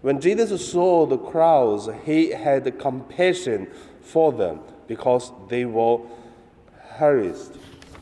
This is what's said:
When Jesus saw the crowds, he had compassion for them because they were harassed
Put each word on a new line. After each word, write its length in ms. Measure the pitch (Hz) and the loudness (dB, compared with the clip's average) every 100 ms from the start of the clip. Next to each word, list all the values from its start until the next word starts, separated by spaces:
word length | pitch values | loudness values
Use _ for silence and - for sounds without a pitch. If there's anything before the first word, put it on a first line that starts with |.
When 160 | 135 139 | -2 0
Jesus 500 | 160 214 220 190 - | 0 0 -2 -4 -4
saw 360 | 175 185 170 151 | 0 4 4 2
the 120 | 131 | 0
crowds, 680 | - 165 165 151 120 104 107 - | -2 2 4 4 4 0 -6 -10
he 280 | 156 156 160 | 0 2 2
had 460 | - 147 139 131 123 | 0 0 0 -2 -6
compassion 880 | 139 131 - - 180 180 131 107 92 - - - | -6 -6 -12 0 0 0 -4 -6 -6 -16 -20 -20
for 320 | - 160 160 | -2 2 2
them 260 | 120 90 78 - - - | 2 -4 -4 -16 -20 -14
because 460 | 113 127 123 - - - | -4 0 0 -2 -18 -8
they 160 | 120 | -6
were 360 | 123 110 117 117 - - - - - _ _ - - - | -2 0 2 0 -4 -20 -20 -20 -20 _ _ -20 -20 0
harassed 560 | 151 135 92 78 - - - - - - | 2 2 0 -6 -16 -20 -20 -20 -20 -20